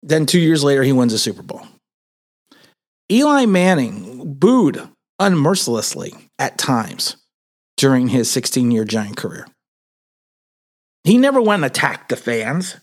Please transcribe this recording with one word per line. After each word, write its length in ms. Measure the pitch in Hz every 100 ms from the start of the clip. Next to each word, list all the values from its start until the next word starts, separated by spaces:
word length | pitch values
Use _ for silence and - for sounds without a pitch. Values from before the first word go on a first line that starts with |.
Then 220 | - 156
two 160 | 147 175
years 240 | 165 160
later, 180 | 143 139
he 100 | 135
wins 200 | 131 120
a 60 | 110
Super 240 | - 92
Bowl. 180 | - - - _ _ _ _ _ _ _ _ _ _ _ _ _ _
Eli 320 | 226 294 285
Manning 920 | 240 185 185 175 120 104 95 123 170
booed 540 | 139 175 254 170 - - _ _ _
unmercilessly 960 | 196 175 143 190 - 113 104 - - - _ _
at 180 | 135 -
times 600 | - 123 104 - - - _ _ _ _ _ -
during 320 | 139 131 123
his 220 | 127 113
sixteen-year 540 | - - - 120 117
Giant 320 | 107 110 104 107
career. 300 | 98 - - _ _ _ _ _ _ _ _ _ _ _ _ _ _ _
He 140 | - 233
never 220 | 269 269
went 220 | 220 202
and 40 | 143
attacked 420 | - 143 - _
the 80 | 120
fans. 600 | - 117 110 156 185 -